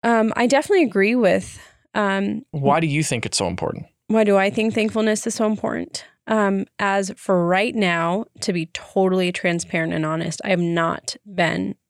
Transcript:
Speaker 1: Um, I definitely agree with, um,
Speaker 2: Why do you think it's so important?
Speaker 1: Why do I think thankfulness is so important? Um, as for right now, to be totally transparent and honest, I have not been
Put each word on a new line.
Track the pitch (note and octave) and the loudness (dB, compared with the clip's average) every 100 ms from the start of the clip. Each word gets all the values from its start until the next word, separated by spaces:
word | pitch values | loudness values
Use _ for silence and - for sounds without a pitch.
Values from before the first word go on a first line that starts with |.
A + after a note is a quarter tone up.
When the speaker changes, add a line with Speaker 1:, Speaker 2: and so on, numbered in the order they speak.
Speaker 1:
Um, | A#3 A#3 A3 - | 2 2 2 2
I | A#3+ | 2
definitely | C4+ D#4 G4+ | 2 4 2
agree | C#4+ G3 G3 | 2 2 2
with, | B3 G#3 - - - - _ _ | 4 4 2 -2 -16 -20 _ _
um, | - G3+ G3 G3+ G#3+ - | -2 0 0 -2 -4 -6
Speaker 2:
Why | D3+ C#3 D3 | -2 2 2
do | D#3+ | 2
you | C#3+ | 0
think | D3+ B2 | 0 -2
it's | - - | -4 -2
so | F#2 | -2
important? | F2+ - - - _ _ | -2 -4 -6 -12 _ _
Speaker 1:
Why | A3 | 2
do | G#3 G3 | 4 4
I | G3 | 2
think | G#3+ A3 | 0 0
thankfulness | A3 G#3+ G#3 G#3+ G#3+ - | 0 -2 0 0 0 -4
is | |
so | - G#3+ | -2 -2
important? | G#3+ - E3 - - - _ - | 0 -4 -6 -8 -12 -16 _ -4
Um, | A3 G3+ G3 G3 _ | 0 2 0 -4 _
as | G3+ G3 F#3+ - | -2 0 -2 -8
for | - F#3 E3+ | 0 2 2
right | F#3 A3+ | 2 0
now, | A3 F#3+ E3+ E3 F#3 A3+ _ | 0 0 2 0 -2 -6 _
to | - | -4
be | F3 D#3+ | -4 -4
totally | - - - F#3+ F#3 F3+ | -10 -6 0 2 2 0
transparent | F3+ F#3 E3+ - F3 D#3+ | 0 -2 -2 -2 -4 -2
and | E3 | -2
honest, | D#3 D#3+ E3 E3 | -2 -2 -4 -6
I | - | -2
have | F3+ | 0
not | E3+ E3+ E3 - - - G#3 | 2 0 0 -2 -8 -14 -12
been | F#3 E3+ E3+ F#3 G3+ | -2 0 0 -4 -8